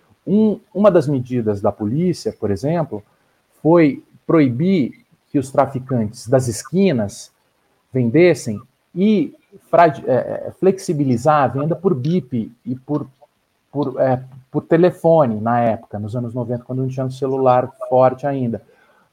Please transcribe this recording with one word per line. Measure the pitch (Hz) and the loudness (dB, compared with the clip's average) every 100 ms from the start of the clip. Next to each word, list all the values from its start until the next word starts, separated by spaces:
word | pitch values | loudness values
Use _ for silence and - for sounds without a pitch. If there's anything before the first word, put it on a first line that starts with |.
| _ _ - | _ _ -2
um, | 202 214 190 _ | 2 2 -2 _
uma | 185 208 | 2 4
das | 175 143 | 4 2
medidas | 135 123 123 107 101 | -4 -2 -2 -2 0
da | 104 | -2
polícia, | - 107 139 180 - 110 | -2 -4 0 -2 -2 -6
por | - 104 | -6 -4
exemplo, | 98 135 170 151 104 - _ _ _ _ _ | -2 -2 -2 -4 -8 -14 _ _ _ _ _
foi | 151 170 151 127 _ _ - | 4 4 4 0 _ _ 0
proibir | 160 139 117 180 190 120 - _ _ _ | 2 2 0 0 0 0 -6 _ _ _
que | 143 | -4
os | 131 | -2
traficantes | 143 135 127 131 127 107 - 113 | -2 -2 -4 -4 -4 -4 -8 0
das | 131 127 | 0 0
esquinas | 107 - 175 196 127 101 - - _ _ _ _ _ _ | -6 -4 0 2 2 -4 -8 -20 _ _ _ _ _ _
vendessem | 131 117 139 175 156 - 101 - _ _ | -2 2 4 4 2 -4 -10 -12 _ _
e | 175 208 208 143 - _ - _ | -2 2 2 0 -8 _ -20 _
frade-, | 165 170 127 - | 4 4 2 -2
é, | 123 98 107 - | -2 -2 -8 -10
é, | - | 0
flexibilizar | 185 190 - 151 135 127 147 151 | 0 0 -4 -2 0 0 2 2
a | 139 | 2
venda | 120 151 | -2 -4
por | 170 190 | -2 -2
bip | 139 139 180 - 120 104 _ | -2 0 -2 -2 -6 -6 _
e | - 127 | -10 -10
por, | - 147 131 _ _ _ _ _ _ | -6 -6 -6 _ _ _ _ _ _
por, | 139 139 131 | -6 -4 0
é, | 135 127 - - _ | 0 0 -6 -20 _
por | 147 | -8
telefone, | - 165 180 170 165 165 131 107 | 0 2 2 2 2 4 2 0
na | 113 120 | -2 0
época, | 117 104 - 104 | 0 -2 -8 -10
nos | 107 120 | -8 -6
anos | 120 | -6
noventa, | 123 117 120 | -8 -6 -8
quando | - 131 | -6 -6
não | 131 | -4
tinha | 131 | -4
um | 131 | -8
celular | 131 135 135 131 127 127 - - | -4 -4 0 2 2 0 -8 0
forte | 127 131 131 143 | 4 4 2 -4
ainda. | 139 123 107 _ _ _ _ _ | -4 -4 -6 _ _ _ _ _